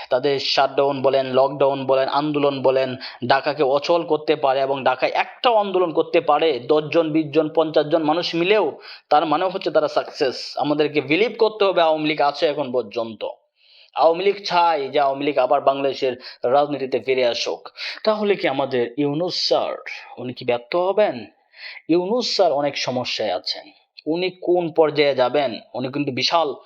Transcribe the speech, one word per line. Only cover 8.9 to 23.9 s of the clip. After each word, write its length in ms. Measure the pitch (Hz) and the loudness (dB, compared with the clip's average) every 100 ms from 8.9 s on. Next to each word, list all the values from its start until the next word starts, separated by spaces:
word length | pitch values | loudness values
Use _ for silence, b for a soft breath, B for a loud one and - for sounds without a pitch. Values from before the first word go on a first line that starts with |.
| B - | B 0
তার 160 | 147 160 | 2 2
মানে 200 | 151 185 | 0 -2
হচ্ছে 260 | 190 175 | -2 0
তারা 160 | 151 143 | 0 0
সাকসেস। 640 | 147 123 - 135 120 - - | -2 -4 -2 -2 -2 -8 -4
আমাদেরকে 440 | 143 151 151 143 | -2 0 0 0
বিলিভ 300 | 131 165 240 233 | 0 0 0 2
করতে 260 | 220 214 196 | 0 2 0
হবে 160 | 175 | 4
আওয়ামী 260 | 165 156 151 | 2 2 0
লীগ 140 | 151 | 0
আছে 240 | 143 - 160 | 0 0 -2
এখন 260 | 143 131 | -2 -2
পর্যন্ত। 560 | 123 107 117 113 104 101 - _ _ b b b - | -4 -4 -6 -8 -8 -10 -12 _ _ b b b 2
আওয়ামী 280 | 156 170 | 2 2
লীগ 120 | 196 196 - | 0 -2 0
চায় 440 | 175 170 156 135 | 2 2 2 0
যে 100 | 143 | 0
আওয়ামী 260 | 139 139 143 | 0 0 -2
লীগ 120 | 139 | 0
আবার 240 | 127 143 | 2 2
বাংলাদেশের 520 | 139 139 139 123 131 120 B B 123 | 2 2 0 -2 -2 -4 B B 0
রাজনীতিতে 540 | 139 147 139 131 131 | 2 2 -2 -2 -4
ফিরে 260 | 123 127 123 | 0 0 0
আসুক। 440 | - - 85 - - B B | 0 -4 -8 -10 -14 B B
তাহলে 320 | - 214 208 180 | -2 0 0 0
কি 120 | 160 | 0
আমাদের 460 | 135 135 127 117 131 | -2 -2 -2 -2 -2
ইউনূস 380 | 143 147 180 - | -2 -2 -4 -4
স্যার, 420 | - 151 87 - - B B - | 0 0 0 -6 -10 B B -14
উনি 160 | 123 | -12
কি 120 | 120 123 | -8 -2
ব্যর্থ 300 | 120 - 175 | -2 -2 -2
হবেন? 500 | 185 196 202 127 104 _ _ B B B - | 0 2 0 0 -12 _ _ B B B 0
ইউনূস 460 | 170 180 247 226 - | 0 2 -2 -2 2
স্যার 160 | 175 | 2
অনেক 260 | 143 143 - | 2 -2 -4
সমস্যায় 580 | - 123 120 - 104 90 | -4 -4 -4 -4 -4 -4
আছেন। 360 | - - - _ _ | -6 -10 -10 _ _